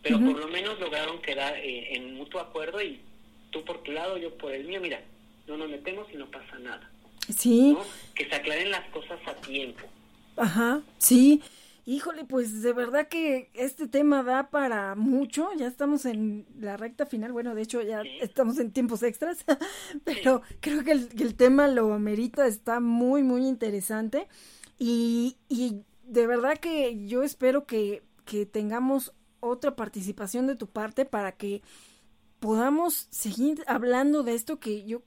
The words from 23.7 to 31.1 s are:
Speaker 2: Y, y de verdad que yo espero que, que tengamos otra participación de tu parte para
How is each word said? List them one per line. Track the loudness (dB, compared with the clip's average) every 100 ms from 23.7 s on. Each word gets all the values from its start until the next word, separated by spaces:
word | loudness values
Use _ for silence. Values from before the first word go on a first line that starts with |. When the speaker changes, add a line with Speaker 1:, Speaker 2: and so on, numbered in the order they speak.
| -4 -4 -4 -2 -4 -6 -18 -20 -20 -20 _
Speaker 2:
Y, | 0 2 2 2 0 -4 _
y | -2 -2 -4 -12 _
de | 0 2 4
verdad | 2 2 0
que | -2 0 0 -2 -4
yo | -2
espero | -2 2 2 2 0
que, | -2 -2 -6 _ _
que | -8 -6 -4
tengamos | -4 -4 0 0 0 -2 _ _ _
otra | -4 -2 -2 -4
participación | -8 -6 -8 -8 -6 -2 -2
de | -2
tu | -6
parte | -6 -4 -2
para | -2